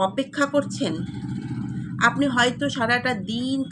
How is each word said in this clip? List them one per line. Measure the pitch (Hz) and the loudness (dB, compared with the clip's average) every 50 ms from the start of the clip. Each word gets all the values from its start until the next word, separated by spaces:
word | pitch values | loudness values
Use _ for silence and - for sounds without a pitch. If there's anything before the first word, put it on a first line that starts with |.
| 190 | 0
অপেক্ষা | 190 190 269 262 - - 294 285 277 285 | 0 2 -2 -4 -2 0 0 0 2 2
করছেন? | 285 269 190 - - 262 170 160 - - - - - - - - - - - - - - - - - - - - - 226 240 | 0 0 0 -4 -2 -2 -2 -2 -2 -4 -6 -6 -8 -6 -6 -6 -6 -6 -6 -6 -6 -6 -6 -6 -6 -6 -6 0 4 4 4
আপনি | 233 269 285 277 240 | 4 4 2 2 4
হয়তো | 247 240 254 240 - 285 277 277 | 4 4 4 4 0 -2 -2 0
সারাটা | 277 233 226 240 247 247 254 247 202 180 185 | 0 2 2 2 2 2 0 -2 -2 -2 -4
দিন | 226 240 247 262 269 269 262 - | -4 -4 -2 -2 -2 -2 -2 4